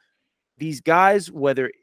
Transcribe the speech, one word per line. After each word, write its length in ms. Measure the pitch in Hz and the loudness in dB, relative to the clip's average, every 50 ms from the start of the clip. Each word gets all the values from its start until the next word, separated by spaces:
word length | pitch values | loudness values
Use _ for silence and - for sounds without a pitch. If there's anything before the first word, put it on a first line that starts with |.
| _ _ _ _ _ _ _ _ _ _ _ - | _ _ _ _ _ _ _ _ _ _ _ -12
these 220 | 151 160 151 123 | -10 -10 -8 -6
guys, 500 | - 160 165 175 185 196 208 208 165 175 | -2 2 2 4 4 4 2 0 -2 -6
whether, 400 | - 156 139 143 135 127 127 120 - _ | -8 -4 -2 -2 0 -2 -4 -6 -8 _